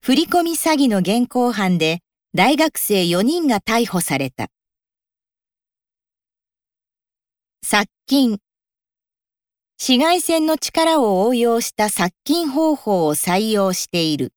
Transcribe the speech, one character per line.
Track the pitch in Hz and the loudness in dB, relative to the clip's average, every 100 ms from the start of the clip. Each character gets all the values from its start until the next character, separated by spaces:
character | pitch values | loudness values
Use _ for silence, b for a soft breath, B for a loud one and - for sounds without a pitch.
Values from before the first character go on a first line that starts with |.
振 | - 262 | 2 0
り | 339 | 2
込 | 349 | 0
み | 339 | 0
詐 | 330 330 311 | -2 0 2
欺 | 269 | 2
の | 202 | 2
現 | 180 226 247 | 0 0 -2
行 | 247 240 | 0 -2
犯 | 214 190 180 | 0 -2 0
で | 156 165 _ _ _ | 0 -2 _ _ _
大 | - 202 285 | 0 2 2
学 | 311 - | 0 -2
生 | - 202 175 | -2 0 0
四 | 175 | 0
人 | 220 339 311 | 0 0 0
が | 208 | -2
逮 | - 226 233 | 0 -2 0
捕 | 185 | -2
さ | - 135 | -2 -4
れ | 135 | -4
た。 | - 113 _ _ _ _ _ _ _ _ _ _ _ _ _ _ _ _ _ _ _ _ _ _ _ _ _ _ _ _ _ _ _ | -8 -12 _ _ _ _ _ _ _ _ _ _ _ _ _ _ _ _ _ _ _ _ _ _ _ _ _ _ _ _ _ _ _
殺 | - 208 208 _ - | -2 -2 -2 _ -2
菌。 | 277 254 208 _ _ _ _ _ _ _ _ _ _ _ _ _ _ | 2 2 -2 _ _ _ _ _ _ _ _ _ _ _ _ _ _
紫 | - 254 | 0 2
外 | 311 359 | 2 0
線 | 330 330 311 | 0 0 0
の | 311 | -2
力 | - - 330 320 | -2 0 2 2
を | 226 185 214 | 2 2 2
応 | |
用 | 247 233 233 | 2 2 0
し | 233 | -2
た | - 214 | -4 -4
殺 | - 185 _ | 0 -4 _
菌 | - 330 330 | -4 -2 -2
方 | 262 320 294 | 0 0 0
法 | - 190 156 | 0 0 0
を | 151 | -2
採 | - 180 220 | -2 -2 0
用 | 208 196 | 0 0
し | 180 - | -2 -4
て | 214 | -4
い | 160 147 | -2 -2
る。 | 127 | -6